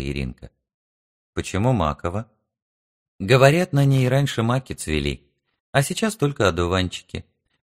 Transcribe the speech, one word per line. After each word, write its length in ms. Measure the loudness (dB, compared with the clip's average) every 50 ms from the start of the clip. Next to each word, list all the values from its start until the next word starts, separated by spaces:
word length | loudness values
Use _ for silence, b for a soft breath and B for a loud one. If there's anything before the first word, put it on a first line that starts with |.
Иринка. 480 | -6 -6 -6 -6 -6 -8 -10 -14 -20 -20 _ _ _ _ _ _ _ _ _ _ _ _ _ _ _ _ _
"Почему 360 | -10 -8 -4 -4 0 0 0
Макова?" 600 | 2 2 0 -2 -4 -4 -6 -6 -6 -6 -10 -10 _ _ _ _ _ _ _ _ _ _ _ _ _ _ _ _ _ _
"Говорят, 540 | 2 4 6 6 6 6 6 4 0 0 2
на 120 | 2 4
ней 240 | 4 4 2 2 2
раньше 320 | 2 0 0 0 -2 -2
маки 320 | 0 0 0 -2 -4 -8 -12
цвели, 580 | -10 -4 -2 -2 0 0 -2 -6 -6 _ _ _ _ _ _ _ _ _ _
а 120 | -2 0 0
сейчас 320 | 0 -2 -4 -4 -4 -2
только 320 | -2 -4 -4 0 2 0
одуванчики. 800 | 2 2 0 0 0 0 0 -2 -2 -6 -12 -14 _ -14 -14 -14 _ _ _ _ _ _ _